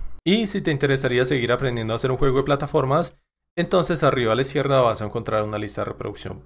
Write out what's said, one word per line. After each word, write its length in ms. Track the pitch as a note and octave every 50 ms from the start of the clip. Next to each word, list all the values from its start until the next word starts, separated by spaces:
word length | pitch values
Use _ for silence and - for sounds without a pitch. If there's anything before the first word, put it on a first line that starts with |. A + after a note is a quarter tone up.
| - - - - -
Y 220 | E3+ G3 A3+ A3+
si 160 | G3+ - G3
te 80 | - F3
interesaría 560 | D3 C#3 - C#3 C3+ C3+ C#3 C3 B2 B2 C3
seguir 260 | B2+ D3+ C3 A#2 A#2
aprendiendo 420 | A#2+ B2 C#3 B2+ A#2+ A#2 A2+ A2 A2+
a 20 |
hacer 160 | A#2 - C3
un 60 | C3
juego 200 | - D3 C#3 C3
de 60 | C#3 C3+
plataformas, 760 | D3+ C#3+ C3+ D3+ C#3 - D#3 C3+ C3 C#3 E3 E3+ - - _ _ _ _ _ _ _ -
entonces 460 | E3+ E3+ E3 G3+ F#3 E3 - F3 C#3+ D#3+
arriba 300 | C#3 B2+ - A#2+ A2 A2
a 20 |
la 80 | A#2+ C3+
izquierda 380 | C3+ - D3+ C3 C#3 C3+ C3
vas 200 | B2 A#2 G#2+ G#2+
a 40 | A2
encontrar 380 | G#2 - A#2 A2 - A2 G#2+ G#2+
una 140 | G#2+ G#2+
lista 240 | G#2 G#2+ G2+ - -
de 40 | G#2
reproducción 580 | G2+ - - - G#2+ G2+ - - F#2 F#2+ - -